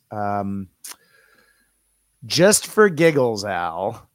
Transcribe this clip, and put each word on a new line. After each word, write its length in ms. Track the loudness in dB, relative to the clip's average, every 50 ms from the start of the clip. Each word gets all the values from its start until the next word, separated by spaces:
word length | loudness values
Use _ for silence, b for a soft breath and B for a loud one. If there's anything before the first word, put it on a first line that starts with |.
| _ -14
Um, 580 | -8 -6 -4 -4 -4 -4 -4 -6 -6 -8 -10 -14 _ _ -20 B B B B B B B B B B B B B B B B B B B _ _ _ _ _ _ _ -18 -10
just 420 | -4 0 4 4 4 4 2 -2
for 220 | -2 2 4 4 4
giggles, 560 | 4 4 4 4 4 4 2 0 0 -4 -4
Al, 600 | -4 -4 -4 -4 -6 -6 -4 -6 -6 -6 -8 -16 _